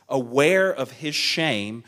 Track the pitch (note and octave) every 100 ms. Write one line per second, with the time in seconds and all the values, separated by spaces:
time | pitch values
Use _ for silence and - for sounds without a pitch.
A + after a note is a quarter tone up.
0 | - C3+ A#2 C3 D#3 F#3+ F#3+ D3 C3 A#2+
1 | D3+ D3 - E3+ D#3+ G#2+ G#2 A#2